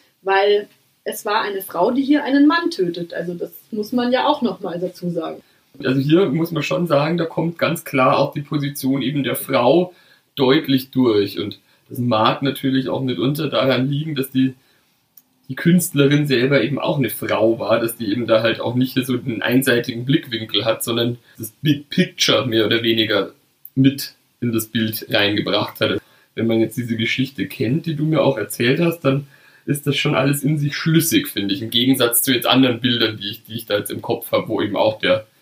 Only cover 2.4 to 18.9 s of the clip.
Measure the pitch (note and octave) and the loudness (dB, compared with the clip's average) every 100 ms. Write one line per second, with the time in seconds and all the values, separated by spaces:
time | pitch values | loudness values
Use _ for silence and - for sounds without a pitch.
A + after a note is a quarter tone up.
2.4 | D4 E4+ E4+ - F3 E3+ E3+ E3+ F3 F3 | 6 4 0 0 -2 -2 -8 -6 -6 -6
3.4 | E3 - - G#3+ G#3 B3 A#3+ B3+ C#4+ - | -8 -12 -10 -8 -2 -2 0 2 2 2
4.4 | A3+ F3 F#3+ E3+ F3+ - F3 E3+ D#3+ D#3 | -2 -4 -8 -6 -6 -6 -6 -4 -6 -10
5.4 | - _ _ - - C3+ C#3+ E3 G3 D#3 | -18 _ _ -8 -2 0 4 4 4 0
6.4 | E3 D3 C#3+ D#3 F3 C#3+ D#3 E3+ E3 - | -2 -4 -4 -2 2 2 2 0 -2 -2
7.4 | E3 E3+ - E3 - C3+ B2+ - D3 D#3 | -4 -2 -2 -2 -2 2 2 4 0 -2
8.4 | C#3+ D#3 C#3 C#3 C3 C3+ A#2+ C#3+ A#2+ C#3 | -6 -4 -4 -4 -2 -2 -2 -2 -2 -4
9.4 | - C3 A#2+ E3 F3+ - _ _ _ - | -2 2 4 4 2 -4 _ _ _ 0
10.4 | C3 C#3+ D#3 C3+ - B2+ B2 G#2 G2 - | 4 4 4 0 0 2 4 4 0 -4
11.4 | G2+ - _ _ _ A#2+ B2 A2 A#2 D3 | -8 -10 _ _ _ -4 0 2 2 2
12.4 | C#3 C3 C3+ C3 B2 G#2+ C3 B2 C#3 D3 | -2 -2 -2 0 -2 -2 -2 -2 -2 0
13.4 | D3+ A2 C3 B2 C3 C#3+ D#3 C#3+ C3+ C3 | -2 0 2 2 0 -2 -2 -4 -2 0
14.4 | C3 C3 _ _ _ _ _ _ _ _ | 0 -2 _ _ _ _ _ _ _ _
15.4 | - C3 F3 F3 - C#3+ C#3 D3 D3 B2 | -14 -2 4 4 4 2 4 4 2 2
16.4 | C#3 C#3 A2+ C3+ - D3 A#2+ - A2 G#2 | 2 2 0 -2 -2 0 -2 -4 -4 2
17.4 | A2 A2+ A#2+ A2+ A#2 - A2 A2 A2+ A2+ | 2 2 0 0 0 -4 -4 -2 2 2
18.4 | A2+ A2 A2+ A#2+ B2+ | 2 -2 -2 0 0